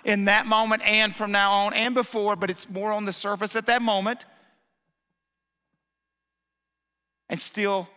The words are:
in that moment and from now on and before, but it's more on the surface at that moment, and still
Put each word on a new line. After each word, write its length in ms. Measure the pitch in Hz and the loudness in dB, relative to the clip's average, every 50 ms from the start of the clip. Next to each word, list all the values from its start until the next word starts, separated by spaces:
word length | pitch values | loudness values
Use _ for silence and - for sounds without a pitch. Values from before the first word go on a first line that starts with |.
| - | -2
in 220 | 226 208 202 196 | 0 0 2 4
that 200 | 202 202 220 - | 4 4 4 4
moment 360 | 220 220 214 220 220 220 214 | 2 2 2 2 2 0 0
and 340 | - 208 214 214 220 208 202 | 2 2 4 4 4 2 0
from 160 | - 214 202 | -4 -4 0
now 200 | 202 202 202 196 | 2 2 2 4
on 200 | 202 202 202 208 | 2 2 2 0
and 220 | - 220 226 247 247 | 0 0 -2 0 0
before, 420 | 254 226 - - 220 202 208 208 | -2 -2 -2 -2 -2 0 0 0
but 140 | 170 196 185 | 0 -2 -4
it's 180 | 180 - - - | -4 -6 -10 -10
more 240 | 185 190 202 214 | -8 -4 -2 -2
on 140 | 214 208 208 | -2 -2 -2
the 80 | 196 180 | -4 -6
surface 420 | - - 202 202 185 214 208 - | -4 -4 -4 -4 -4 -4 -4 -4
at 80 | 226 - | -2 0
that 160 | - 233 247 | 0 0 2
moment, 460 | 240 226 208 196 190 214 247 - - - _ _ _ _ _ _ _ _ _ _ _ _ _ _ _ _ _ _ _ _ _ _ _ _ _ _ _ _ _ _ _ _ _ _ _ _ _ _ _ _ _ _ _ _ _ _ _ _ _ _ _ _ _ _ _ _ _ _ _ - | 2 0 0 0 0 -2 -4 -6 -10 -20 _ _ _ _ _ _ _ _ _ _ _ _ _ _ _ _ _ _ _ _ _ _ _ _ _ _ _ _ _ _ _ _ _ _ _ _ _ _ _ _ _ _ _ _ _ _ _ _ _ _ _ _ _ _ _ _ _ _ _ -6
and 100 | - 170 | -4 -4
still 480 | - - - 214 202 202 196 190 180 - - | -4 -4 -2 -2 0 0 0 -2 -4 -6 -10